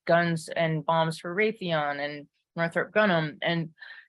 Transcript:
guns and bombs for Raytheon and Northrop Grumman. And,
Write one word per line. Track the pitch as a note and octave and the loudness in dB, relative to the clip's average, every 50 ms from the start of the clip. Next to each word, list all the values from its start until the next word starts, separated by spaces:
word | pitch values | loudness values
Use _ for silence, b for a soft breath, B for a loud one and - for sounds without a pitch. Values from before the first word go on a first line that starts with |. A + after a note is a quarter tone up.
| - | 0
guns | - E3+ E3+ E3+ E3+ E3 D#3+ D#3+ - - | 4 4 4 4 2 0 -2 -4 -4 -2
and | E3 E3+ D#3+ D#3+ D#3 D#3 | 0 0 0 0 -2 0
bombs | - E3 E3 D#3+ E3 D#3+ D#3+ | 0 2 2 2 0 -2 -6
for | - F3 F3 | -8 -6 -2
Raytheon | F#3+ G#3+ A3 G#3+ A3 F#3+ F3 E3 D#3 D3 C#3+ C#3+ C#3+ C#3+ | 0 0 0 0 -2 -4 -2 0 0 0 0 -2 -4 -4
and | D3 D3 D3 C#3+ - _ _ _ _ - | -6 -6 -8 -14 -16 _ _ _ _ -4
Northrop | E3+ E3 E3+ - F3 - - - | -2 -2 0 0 -2 -2 0 2
Grumman. | G#3+ G#3+ G3+ F3 E3 D#3+ D3+ - - | 2 4 4 4 2 2 0 -4 -4
And, | - E3 E3+ E3+ E3 E3 - B B B B B B | -2 -2 0 0 -2 -4 -8 B B B B B B